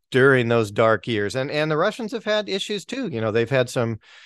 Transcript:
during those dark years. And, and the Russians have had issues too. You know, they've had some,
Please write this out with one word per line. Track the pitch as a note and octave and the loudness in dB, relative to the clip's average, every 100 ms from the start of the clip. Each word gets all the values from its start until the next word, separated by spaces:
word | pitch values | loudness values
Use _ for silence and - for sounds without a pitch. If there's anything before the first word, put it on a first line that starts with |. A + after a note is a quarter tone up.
| _ | _
during | C3 C#3 C3 A#2 | 4 6 6 4
those | A#2 G2+ | 2 2
dark | G#2 A2+ G#2+ B2 | 2 4 2 0
years. | G#2+ G2+ C3 | -4 -2 -4
And, | C3+ | -4
and | D3 D#3 | -2 -2
the | D3+ | 0
Russians | G3+ A#3 A3 | -2 -4 -8
have | A#3 | -8
had | G#3+ G#3+ G3+ | -4 -4 -4
issues | G3 - G#3 | -6 -6 -8
too. | - C4 G#3+ | -8 -8 -6
You | A2+ | -4
know, | A2 | 0
they've | A2+ A#2 | 0 0
had | C3+ B2 | 0 0
some, | C3 A#2 A2 _ - | -2 -4 -6 _ -20